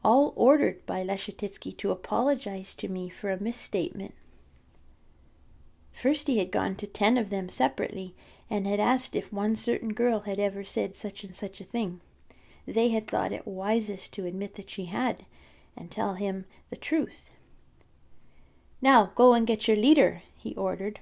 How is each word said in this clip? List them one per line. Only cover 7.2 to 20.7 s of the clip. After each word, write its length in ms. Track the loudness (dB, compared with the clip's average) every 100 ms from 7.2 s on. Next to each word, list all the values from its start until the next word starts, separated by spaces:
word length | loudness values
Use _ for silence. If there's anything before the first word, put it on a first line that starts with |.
| 0
them 180 | -4 -6
separately, 680 | 0 0 0 -6 -6 -10 -14 -20 -20 -6
and 160 | -2 0
had 140 | 0
asked 360 | 2 0 0 -4
if 160 | -4
one 240 | -2 -2 0
certain 380 | -2 -2 -2
girl 260 | 0 0 0
had 180 | -2 -2
ever 240 | -2 -2
said 320 | -6 -4 -4
such 300 | -6 -10 -10
and 100 | -14
such 240 | -10 -10 -10
a 60 |
thing. 380 | -6 -4 -4 -6 -16 _ -20 -20 -20 -16 -2
They 240 | 2 2
had 160 | 2 0
thought 240 | -2 -2
it 140 | -4 -6
wisest 680 | -4 0 0 0 -8 -8
to 140 | -6 -6
admit 300 | -4 -6 -8
that 120 | -10
she 180 | -8 -6
had, 380 | -2 -2 -2 -8 -20 -20 -20 -20
and 160 | -16 -10
tell 240 | -4 -2
him 300 | -2 -2 -4 -8 -20 _
the 80 | -12
truth. 540 | -2 -2 -2 -8 -20 -20 -20 -20 -20 _ _ -20 -20 -20 -20 -20 -20 -20 -20 0
"Now 300 | 6 6 6
go 180 | 6 8
and 140 | 8 4
get 200 | 0 2
your 100 | 4
leader," 440 | 6 6 6 0 -16 -12
he 180 | -10
ordered 460 | -4 -4